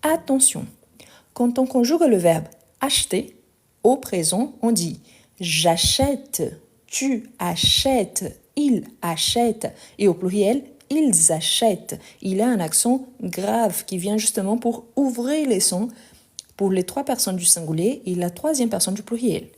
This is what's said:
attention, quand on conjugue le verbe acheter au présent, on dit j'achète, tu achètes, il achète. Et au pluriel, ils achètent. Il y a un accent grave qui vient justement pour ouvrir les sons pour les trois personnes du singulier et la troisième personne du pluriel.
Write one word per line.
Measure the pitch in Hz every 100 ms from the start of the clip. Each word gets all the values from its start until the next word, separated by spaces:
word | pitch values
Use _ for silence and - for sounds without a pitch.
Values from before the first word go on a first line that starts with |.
attention, | 302 320 320 269 262 - - - _ _ - - _
quand | - 240 240
on | 262
conjugue | 262 240 330
le | 330 208
verbe | 170 160 160 - _ _
acheter | 277 - - 190 - - _ _ _ _
au | 214 262
présent, | - 190 160 185 269 -
on | 226
dit | 220 170 - - _ _ _
j'achète, | 175 156 165 170 - - 277 277 - - - - _ _ _
tu | - 269 240 - _
achètes, | 175 175 - - 269 262 190 - - - _ -
il | 294 226 - -
achète. | 175 160 - 240 240 220 - - - -
Et | 202
au |
pluriel, | 175 180 196 196 277 - - _
ils | 294 302 180 -
achètent. | 165 - - 233 185 - - - -
Il | 190 190
y |
a | 233
un | 233
accent | 165 - 233 262 262 -
grave | 180 175 196 226 226 165
qui | - 190
vient | 180 214
justement | 214 - 190 226
pour | 233 233 - -
ouvrir | 277 240 240 311 285
les | 202
sons | - 185 233 - - - _ _ - -
pour | 196
les | 190
trois | 180 -
personnes | 277 240 - 185
du |
singulier | 175 - 160 160 185 285
et | - 175
la | 175
troisième | 175 302 311 233
personne | 202 185
du | 202
pluriel. | - 233 240 139 80